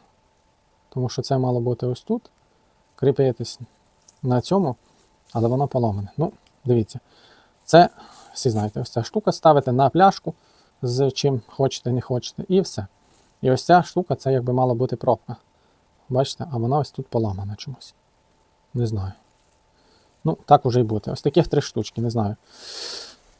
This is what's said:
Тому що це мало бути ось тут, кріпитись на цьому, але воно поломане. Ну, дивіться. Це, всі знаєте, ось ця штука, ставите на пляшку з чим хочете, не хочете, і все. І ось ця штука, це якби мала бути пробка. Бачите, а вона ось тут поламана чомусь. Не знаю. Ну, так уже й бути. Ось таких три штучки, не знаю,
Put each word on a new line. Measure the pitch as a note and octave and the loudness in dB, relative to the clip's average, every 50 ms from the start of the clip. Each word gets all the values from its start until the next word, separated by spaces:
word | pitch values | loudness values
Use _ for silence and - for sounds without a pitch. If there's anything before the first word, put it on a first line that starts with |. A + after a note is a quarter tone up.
| _ _ _ _ _ _ _ _ _ _ _ _ _ _ _ _ _ _ | _ _ _ _ _ _ _ _ _ _ _ _ _ _ _ _ _ _
Тому | - C3+ B2+ A#2+ | -6 -4 -4 -4
що | - - B2 | -4 -4 -4
це | - C3+ C3 | -2 0 0
мало | B2+ B2+ B2 B2 | 2 2 0 0
бути | A#2 B2 A#2+ - - | 0 -2 -2 -2 -2
ось | B2 B2 - - | -4 -4 -4 -4
тут, | - A3 A#3+ - - _ _ _ _ _ _ _ _ _ _ _ _ _ | -4 -4 -4 -4 -8 _ _ _ _ _ _ _ _ _ _ _ _ _
кріпитись | - - C3+ C3+ - C#3 C3 A#2+ - A#2+ - - - B2 - _ _ _ _ _ _ _ - - _ - | 0 2 2 4 4 2 0 0 -2 -6 -10 -12 -14 -16 -20 _ _ _ _ _ _ _ -20 -14 _ -2
на | C3 B2 B2 | 0 0 0
цьому, | A#2+ - F3+ G3 F#3+ C3+ A#2+ - _ _ _ - - _ _ _ _ - - | 0 2 2 2 2 0 -2 -6 _ _ _ -20 -20 _ _ _ _ -8 -2
але | A2+ A2 A#2 | 0 0 2
воно | B2 C3 C#3+ C3+ | 2 0 0 0
поломане. | - C3 A#2 A2+ G2 G2+ G2+ G2+ - | 0 0 0 0 0 -2 -6 -8 -6
Ну, | - D#3 - - - _ _ _ _ - | -4 -4 -4 -4 -8 _ _ _ _ -2
дивіться. | B2 B2 A#2 G#2+ - - B2+ - _ _ _ - - - _ _ _ _ _ - | 0 2 2 0 -2 -6 -14 -18 _ _ _ -20 -20 -20 _ _ _ _ _ -2
Це, | - - D#3+ F3 D#3+ - - - - - - - - - | 4 6 6 6 6 2 -8 -20 -20 -20 -20 -20 -16 -8
всі | - - C3 | -4 -2 -2
знаєте, | A2 G#2+ G#2 G#2 - C3+ | 0 0 -2 -2 -4 -6
ось | B2 - | -8 -6
ця | - A#2+ A2+ | -4 -6 -4
штука, | - - A3 - - E3+ | -4 -4 -4 -2 -2 0
ставите | - - E3 D3+ C#3+ C3 C3+ A#2+ | 2 4 6 6 6 4 2 2
на | B2+ C#3 C3 | 2 2 2
пляшку | - E3 F#3+ G3 F3+ - - E3 - _ _ _ _ _ _ _ _ _ - | 4 4 4 4 4 2 -4 -12 -12 _ _ _ _ _ _ _ _ _ -4
з | B2 A#2+ B2+ C#3 C3+ | -2 0 0 0 0
чим | B2+ - - C#3+ C3+ B2 - | 0 0 0 0 0 -2 -4
хочете, | - - - C3+ C3 - - - B2 A#2+ | -6 -4 -2 -2 -2 -2 -4 -4 -4 -2
не | B2+ | -2
хочете, | - - - G2+ - - - - - - | -2 -2 -4 -4 -6 -8 -10 -10 -4 0
і | F#3 F#3+ | 2 2
все. | F#3 - - - G2+ G2 _ _ _ _ - - - - _ _ - | 2 0 -4 -8 -10 -10 _ _ _ _ -20 -20 -20 -20 _ _ 0
І | C3 | 2
ось | B2+ B2+ - | 2 2 4
ця | - F3 F3+ E3+ | 6 6 6 4
штука, | - - F3+ F#3 - C3+ | 2 -2 -4 -4 -2 -4
це | - - C3+ C3+ | -4 0 0 0
якби | B2+ A#2+ B2 B2 | 0 0 0 0
мала | B2+ B2+ B2+ A#2+ | 2 2 2 2
бути | A#2 B2+ A#2+ - | 0 0 -2 -2
пробка. | A2+ - - A#2+ - _ - A#2+ - _ _ _ _ _ _ _ _ _ _ _ _ _ - | -2 0 0 0 0 _ -8 -16 -16 _ _ _ _ _ _ _ _ _ _ _ _ _ -2
Бачите, | B2+ B2 C3+ - - - B2+ F3 C#3 | 0 0 0 0 -2 -8 -8 -6 -4
а | |
вона | A#2+ A2+ A#2+ C#3 D3+ | -4 -2 0 0 0
ось | C#3 - | -2 -4
тут | - - C3+ | -6 -12 -8
поламана | - - A#2+ A2+ G#2+ G2 F#2 G2+ G2+ G#2 | -4 -2 -2 0 -2 -2 -6 -8 -10 -10
чомусь. | - - - C3 - - - - _ _ _ _ _ _ _ _ _ _ _ _ _ _ _ - | -10 -12 -14 -14 -14 -16 -20 -20 _ _ _ _ _ _ _ _ _ _ _ _ _ _ _ -4
Не | B2 A#2+ | -4 -2
знаю. | A2 A2 G#2 F#2+ F#2+ F#2+ - _ _ _ _ _ _ _ _ _ _ _ _ _ _ _ _ _ _ _ _ - | -2 -2 -4 -4 -6 -8 -12 _ _ _ _ _ _ _ _ _ _ _ _ _ _ _ _ _ _ _ _ -4
Ну, | D#3 D#3+ - - | -4 -4 -2 2
так | - C#3+ C#3+ - | 4 4 4 4
уже | C3 A2+ B2 | 4 2 2
й | A#2+ | 2
бути. | G#2+ A2 G#2+ - - | 2 0 -4 -4 -4
Ось | - - - | -4 -2 -2
таких | D3+ - - - - | 0 2 2 2 2
три | - D3 | 2 -2
штучки, | B2 - - A#2+ A2 - - - | -2 -2 -2 -6 -6 -6 -4 -4
не | A2+ A#2+ | -2 -2
знаю, | A2+ A#2 G#2+ G2+ G#2+ - _ - - - - - - - - - - - - - - - - - - | 0 0 0 -2 -2 -6 _ -20 -20 -18 -16 -14 -12 -12 -10 -10 -12 -12 -14 -16 -18 -20 -20 -20 -20